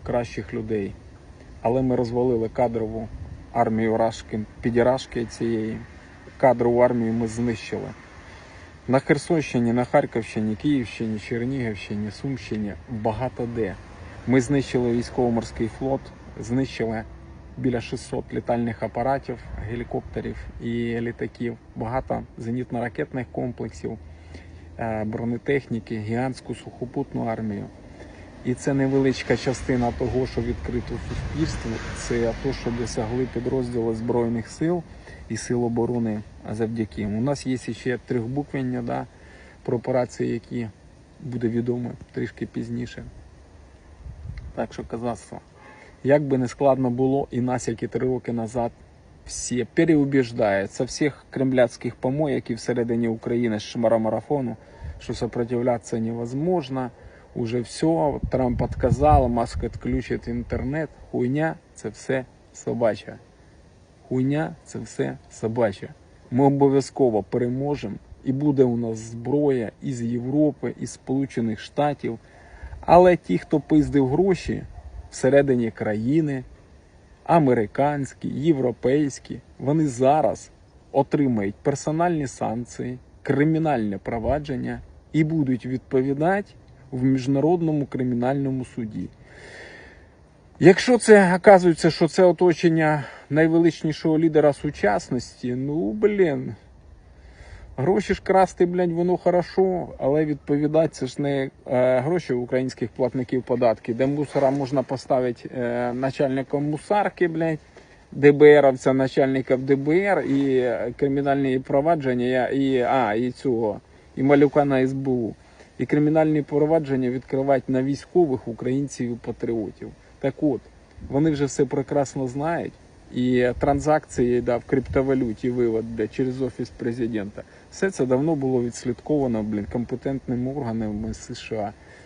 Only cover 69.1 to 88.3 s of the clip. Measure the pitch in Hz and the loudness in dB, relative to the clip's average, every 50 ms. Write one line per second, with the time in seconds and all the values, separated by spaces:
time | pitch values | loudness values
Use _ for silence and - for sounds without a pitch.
69.1 | 117 117 117 120 139 147 147 143 135 123 110 - - - - 143 127 117 117 117 | -12 -8 -4 -2 0 2 2 2 2 0 -2 -4 -8 -8 -8 -6 -6 -4 -4 -4
70.1 | 120 117 120 131 135 151 151 147 - - - 120 - - 131 120 - - - - | -4 -4 -2 0 2 2 2 2 2 -2 -6 -8 -6 -8 -10 -10 -10 -12 -6 -4
71.1 | 127 139 139 127 - 123 117 113 110 - - - - 143 147 147 139 - - 117 | -2 -2 -2 -2 -2 -2 -2 -2 -2 -4 -8 -6 -2 0 0 0 0 -2 -4 -6
72.1 | 117 - - - - - - - - - - - - - - - 165 175 180 180 | -6 -8 -12 -18 -20 -20 -20 -20 -20 -18 -16 -16 -14 -8 2 6 8 8 10 8
73.1 | 180 175 - - 180 170 - - 165 147 - - 160 151 139 127 131 143 135 127 | 6 4 2 0 -2 -2 0 0 -2 -2 2 4 4 4 4 4 4 2 4 4
74.1 | 143 160 185 196 180 - - - 107 101 - - - - - - - - - - | 4 2 2 2 2 0 -2 -4 -6 -6 -6 -10 -14 -16 -16 -16 -14 -16 -16 -14
75.1 | - - - 127 135 143 139 139 127 123 117 110 - - 113 107 104 107 113 127 | -6 -2 2 4 6 6 6 4 4 2 0 -2 -2 -4 -4 -2 -2 -2 0 2
76.1 | 147 165 156 147 139 131 123 - - - - - - - - _ - - - - | 2 2 2 0 -2 -4 -8 -10 -16 -20 -20 -20 -20 -20 -20 _ -20 -20 -20 -20
77.1 | - - - - 160 170 151 127 123 117 107 104 - - 139 147 147 143 135 - | -20 -10 0 2 4 6 6 6 4 2 2 0 0 0 0 0 0 -2 -4 -8
78.1 | - - - - - 123 143 170 156 131 127 123 110 - - 123 139 151 151 139 | -8 -8 -8 -6 -4 0 2 2 2 2 0 -2 -2 0 0 2 2 2 2 0
79.1 | - - - - - 120 - - - - - 135 151 160 156 143 120 120 131 131 | -4 -6 -12 -12 -12 -14 -14 -16 -16 -6 -2 0 2 2 2 0 0 2 4 4
80.1 | 147 156 131 104 92 - - - - - - _ - - - - - 135 - - | 6 6 4 2 0 -2 -8 -16 -20 -20 -20 _ -20 -20 -16 -2 0 0 0 2
81.1 | - 151 139 131 120 107 98 98 - - - 143 139 - - 151 151 160 170 180 | 2 2 2 2 2 0 0 -2 -4 -4 -2 -2 -2 -2 -2 -2 0 2 2 2
82.1 | 170 151 139 131 - - 120 107 110 120 120 - - - 123 123 127 127 - - | 0 0 -2 -4 -6 -6 -4 -4 -4 -6 -8 -10 -10 -8 -8 -8 -8 -10 -14 -20
83.1 | - - - - 131 135 147 160 160 156 160 151 139 117 107 104 98 95 - - | -20 -6 -4 0 2 2 4 4 4 2 2 2 0 0 0 -2 -4 -6 -6 -6
84.1 | 120 113 110 120 135 151 147 151 127 123 123 123 120 120 - - - - - - | -6 -4 -2 -2 -2 -2 -2 -4 -6 -6 -6 -6 -8 -10 -12 -16 -20 -20 -14 -2
85.1 | - 151 160 151 165 160 143 131 127 110 - 127 131 123 - - 139 131 131 139 | 0 0 2 2 2 0 0 0 0 -2 -2 -4 -6 -6 -4 -2 0 0 2 0
86.1 | 139 143 156 175 196 208 202 - - - - - - - - - - 127 127 135 | 0 0 0 2 0 0 -2 -6 -12 -20 -20 -20 -20 -20 -16 -10 -4 0 2 2
87.1 | 131 131 123 135 139 139 143 160 180 170 165 160 156 147 131 - - 131 127 127 | 2 2 2 0 2 2 4 4 2 2 2 0 0 0 -2 -2 -4 -2 -2 -2
88.1 | 123 120 123 131 | 0 0 0 0